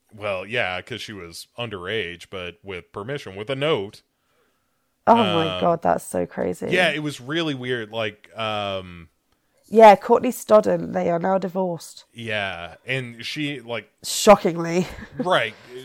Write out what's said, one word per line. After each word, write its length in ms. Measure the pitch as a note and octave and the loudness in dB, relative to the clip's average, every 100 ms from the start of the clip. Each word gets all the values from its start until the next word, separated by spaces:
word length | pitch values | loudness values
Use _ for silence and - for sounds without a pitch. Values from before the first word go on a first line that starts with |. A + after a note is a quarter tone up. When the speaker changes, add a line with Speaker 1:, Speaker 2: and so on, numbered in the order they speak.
| _ | _
Speaker 1:
Well, 300 | G#2 G#2 F#2 | -8 -6 -4
yeah, 340 | G2+ A#2+ F#2+ F2+ | -4 -2 -2 -4
'cause 180 | - A2 | -6 -10
she 140 | - | -10
was 320 | G2+ E2+ E2+ - - | -12 -14 -16 -18 -10
underage, 680 | A#2+ G2+ F2+ A2 F2 F2 - | -8 -8 -6 -4 -4 -8 -12
but 300 | F#2+ F2 E2+ | -10 -10 -12
with 300 | F#2+ F2+ - | -12 -12 -10
permission, 420 | G2+ G#2 C#3+ G#2 | -12 -8 -10 -10
with 140 | F#2 G#2+ | -12 -8
a 80 | C3+ | -4
note. 460 | D3 C3+ G2 - _ _ _ _ _ _ _ _ _ _ - | 0 -2 -4 -12 _ _ _ _ _ _ _ _ _ _ 4
Speaker 2:
Oh, 80 | A#3 | 4
my 380 | G#3 G3+ F#3+ | 4 2 0
Speaker 1:
Um, 60 | F#3 | 0
Speaker 2:
God, 200 | F3+ E3+ | 0 2
that's 220 | F3+ E3 | 0 0
so 220 | - F#3 F3 | -2 -4 -4
crazy. 400 | - F3+ F3+ - | -4 -4 -4 -2
Speaker 1:
Yeah, 200 | F3+ E3+ | 0 2
it 120 | D3+ | 0
was 160 | D3+ C3+ | -6 -8
really 360 | B2 E3 D#3+ | -6 -4 -2
weird. 380 | C3+ B2 B2 G#2+ | -4 -4 -4 -4
Like, 380 | A2+ A2 G#2 - A2 | -4 -4 -6 -16 -6
um, 720 | A2 G#2+ G2+ F#2+ F#2 F2 E2 _ _ _ _ _ _ | -4 -2 -4 -6 -8 -16 -20 _ _ _ _ _ _
Speaker 2:
Yeah, 280 | G#3+ A3 G3 | 10 10 10
Courtney 340 | - A#3+ B3+ | 6 4 4
Stodden, 600 | - - G#3+ G3+ F3 E3+ | -4 6 6 6 0 -2
they 160 | F3+ F3 | -2 -2
are 80 | E3+ | 0
now 200 | F#3 F#3+ | 0 0
divorced. 680 | F#3+ F3+ F#3 E3 - - - | -2 -4 -4 -6 -12 -20 -20
Speaker 1:
Yeah, 600 | - A#2 G#2+ G2 E2+ E2+ - | -12 -6 -4 -4 -6 -12 -14
and 400 | B2 C3 B2 A#2 | -6 -6 -6 -12
she, 360 | A#2 D3+ D3 C#3 | -10 -6 -6 -6
like, 280 | A#2 A#2 G#2 _ | -8 -8 -8 _
Speaker 2:
Shockingly. 840 | - - - G3 F#3 E3 E3 E3+ F3+ - | -8 2 8 8 6 -2 -2 -2 -2 -8
<laughs> 160 | - C#3 | -16 -6
Speaker 1:
Right. 360 | F3 E3 A2+ A2 - B2 | 0 0 0 -6 -18 -18